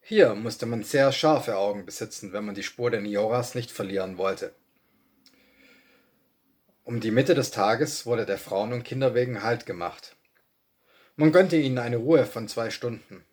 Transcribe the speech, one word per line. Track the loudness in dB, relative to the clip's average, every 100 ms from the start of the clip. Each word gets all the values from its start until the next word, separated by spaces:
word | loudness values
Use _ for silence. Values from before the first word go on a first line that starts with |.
Hier | 0 6 6
musste | 6 -6 -6
man | -4 -4
sehr | -2 4 4
scharfe | 4 2 2 0 -2
Augen | -2 -2
besitzen, | -10 -12 -12 -12 -10
wenn | -8 -8
man |
die | -8
Spur | -10 -4 -2
der | -2
Nioras | -2 -2 0 0 -2
nicht | -6 -8
verlieren | -8 -4 -4 -4 -2
wollte. | -2 -2 -8 -12 _ _ _ _ _ _ _ _ _ _ _ _ _ _ _ _ _ _ _ _ _ _
Um | -8 -4
die | 0
Mitte | 2 4
des | 2 2
Tages | 0 2 2 0 -4 -4
wurde | -2
der | 0 -4
Frauen | -2 -2 0
und | -4
Kinder | -6 0 0
wegen | 2 -2 -2
Halt | -2 -4 -4
gemacht. | -8 -8 -8 -20 _ _ _ _ _ _ _ _ _ _ 2
Man | 6
gönnte | 8 6 4
ihnen | 2 0
eine | -2 -2
Ruhe | 4 4
von | 4 -2 -8
zwei | -6 -6
Stunden. | -6 -8 -8 -14 -20 _